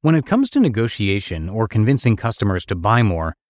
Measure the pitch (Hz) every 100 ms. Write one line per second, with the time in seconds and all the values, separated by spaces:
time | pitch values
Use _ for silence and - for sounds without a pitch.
0 | 151 160 - 226 269 285 202 110 117 -
1 | 101 101 - 82 80 104 113 113 107 135
2 | 123 110 117 - 101 92 - 90 92 120
3 | 110 85 80 -